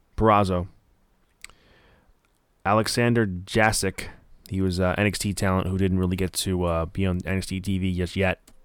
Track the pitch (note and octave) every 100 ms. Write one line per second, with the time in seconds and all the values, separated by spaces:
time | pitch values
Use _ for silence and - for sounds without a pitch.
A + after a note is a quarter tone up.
0 | _ - A2 G#2 G2 F2+ F2+ - _ _
1 | _ _ _ _ - _ _ _ _ _
2 | _ _ _ _ _ _ F#2+ G#2+ G#2+ -
3 | A#2+ A#2 G#2+ F2+ F#2+ A2 A2 G#2 G2 -
4 | - - _ - - F#2+ F#2+ F2+ F2+ -
5 | G#2 - G#2 F#2+ G2 F#2 F#2+ F#2 G2 F#2
6 | F#2 F#2 F#2 - - F2+ F2 E2 E2+ -
7 | F#2+ F2+ E2+ F#2+ F2+ F#2+ F#2 F#2+ F#2+ F2+
8 | F2 F#2+ F#2+ F2 - -